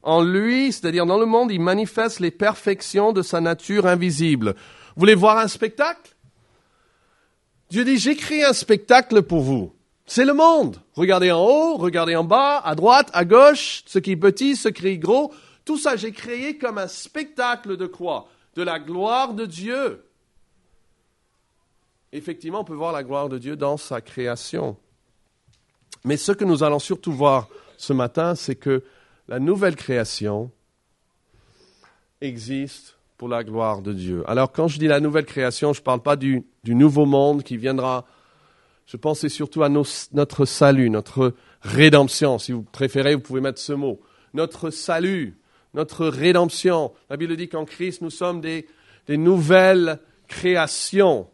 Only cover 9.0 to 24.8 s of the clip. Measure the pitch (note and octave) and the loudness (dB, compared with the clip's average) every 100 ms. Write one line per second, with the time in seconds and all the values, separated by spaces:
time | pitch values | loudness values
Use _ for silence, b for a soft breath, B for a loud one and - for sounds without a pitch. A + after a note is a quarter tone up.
9 | B3+ A3 F3 E3 C3 C3 F2+ _ _ _ | 6 2 2 -2 0 -2 -4 _ _ _
10 | _ A#3 C4+ C#4+ E4 D#4+ E3+ F#2 _ - | _ 2 2 6 4 4 0 -6 _ -2
11 | F#3 F#3 F3+ E3+ G3+ D4 E4 C#4+ F3+ E3+ | 2 4 4 4 4 4 2 -2 -2 -2
12 | E3 E3 E3 A3+ C#4 C#4+ D#3+ D#3 G3 C4 | -2 -2 2 2 2 0 -2 2 6 6
13 | - F3 F3 A3+ C#4+ D4 - - - F#3+ | 4 -2 4 8 8 6 -4 -12 -4 -4
14 | G3 F3+ G3 G3 C4+ C4+ G#3+ - F#3 F#3 | -2 2 2 2 -2 0 -4 -2 -4 -4
15 | E3 B3+ D4 B B B - D4+ D4+ A#3 | 0 0 0 B B B -8 -4 -2 -4
16 | A3 G3+ A#3+ A#3+ C#4 D4 B3 G#3 F#3 - | -8 -12 -12 -8 -8 -8 -8 -8 -10 -12
17 | - D4+ D4 - B3 A#3+ G3+ F#3 F3+ - | -14 -12 -12 -6 -4 -6 -8 -10 -10 -10
18 | F3 B2+ b b b - F3+ E3 D3 F3+ | -8 -8 b b b -8 -8 -8 -10 -6
19 | G#3 B3 C4 G#3 A3 E3 G3+ C4 C4+ F#2 | -4 -2 -4 -8 -12 -12 -10 -6 -6 -8
20 | _ _ _ _ _ _ _ _ _ _ | _ _ _ _ _ _ _ _ _ _
21 | _ _ _ _ _ _ _ _ _ _ | _ _ _ _ _ _ _ _ _ _
22 | _ D3 D3+ E3 D#3+ G3 E3+ D3+ E3 D3+ | _ -14 -14 -14 -10 -10 -10 -8 -6 -6
23 | B2+ C#3 C#3+ C3 B2+ D3 C#3 D3 - B2 | -6 -6 -6 -8 -12 -6 -4 -4 -8 -12
24 | - - B2 A#2+ - E3 D3 G2+ | -12 -8 -8 -8 -10 -8 -8 -10